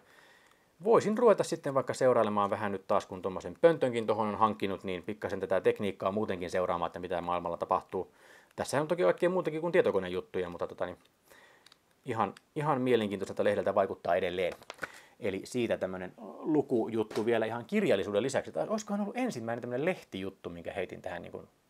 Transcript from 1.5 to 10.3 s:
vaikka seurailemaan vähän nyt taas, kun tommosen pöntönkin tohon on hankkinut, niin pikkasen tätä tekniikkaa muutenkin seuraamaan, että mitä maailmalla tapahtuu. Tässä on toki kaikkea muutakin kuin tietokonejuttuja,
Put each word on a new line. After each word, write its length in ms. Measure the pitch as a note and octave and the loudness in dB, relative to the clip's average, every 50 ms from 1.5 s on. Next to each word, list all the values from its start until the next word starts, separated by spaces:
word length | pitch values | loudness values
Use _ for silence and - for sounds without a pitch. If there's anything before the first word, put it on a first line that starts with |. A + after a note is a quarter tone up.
| E3 D#3+ - D3+ C3+ | -2 -4 -2 0 0
vaikka 200 | C3+ B2 - A#2 | 0 0 0 0
seurailemaan 560 | - C#3 B2+ B2 A#2 A2 G#2+ G#2 G#2 G2+ G2 | 2 4 4 6 6 4 4 4 2 2 2
vähän 220 | G#2 G2+ A2 G2+ | 0 0 -2 -4
nyt 160 | G2 F#2 - | -4 -4 0
taas, 180 | - G#2 F#2+ - | 2 2 2 0
kun 160 | - G2 F#2 | -2 -10 -6
tommosen 360 | F2+ G2 F#2 F2+ - F2+ E2+ - | -6 -6 -6 -6 -8 -10 -2 4
pöntönkin 460 | - - E3 D3+ C3+ B2+ A#2 A#2 A2 | 6 6 6 6 0 0 0 -2 0
tohon 200 | G#2+ G#2+ G#2+ A2 | 0 0 0 0
on 80 | G#2+ G2+ | 0 2
hankkinut, 480 | G2 A2 G#2 G2+ - G#2+ G2 F#2+ - - | 2 2 2 2 0 -2 -2 -2 -4 -4
niin 200 | G2 F#2 F2 - | -4 -6 -6 -6
pikkasen 360 | - G#2 - - F#2 G2 F#2+ | -8 -8 -6 -6 -6 -4 -4
tätä 220 | F#2+ F#2 F#2+ F#2 | 0 0 2 2
tekniikkaa 500 | F2+ A#2+ A#2+ - A2 G2 F#2 - G#2 F#2+ | 4 2 2 2 -2 -4 -4 -2 -2 -2
muutenkin 380 | G2 G#2+ G#2+ F#2+ F#2+ F2 F2+ E2+ | 0 0 -2 -2 -4 -4 -4 -2
seuraamaan, 400 | F2 F#2 F2+ F2+ F2+ E2+ E2+ E2 | 0 0 0 0 0 -2 -2 -4
että 100 | - F2 | -4 -6
mitä 220 | F2 F2 F2+ E2+ | -6 -4 -4 -4
maailmalla 360 | E2+ F2 F2 F2 E2+ E2+ E2+ | -2 -2 -2 -2 -2 -4 -4
tapahtuu. 560 | - E2+ - F#2 E2+ - - - F#2+ F2 - _ _ - - - - - _ - | -4 -2 0 0 -2 -2 -4 -6 -6 -6 -8 _ _ -20 -20 -20 -20 -20 _ -8
Tässä 260 | - - - - C3 | -8 -6 -2 -2 -2
on 60 | D#3 | 0
toki 160 | D#3 F3+ E3 F3+ | 0 0 2 2
kaikkea 260 | F3+ E3+ - F3+ F3 | 2 2 2 2 0
muutakin 320 | F#3 F#3 D#3+ D#3+ D3+ D#3+ | 2 0 -2 -2 -4 -4
kuin 100 | D#3+ F3 | -4 2
tietokonejuttuja, 760 | E3 F3+ - G#2+ F#2 F#2+ F#2 F2+ F2+ F#2 - _ | 4 4 4 4 4 2 0 0 -4 -6 -6 _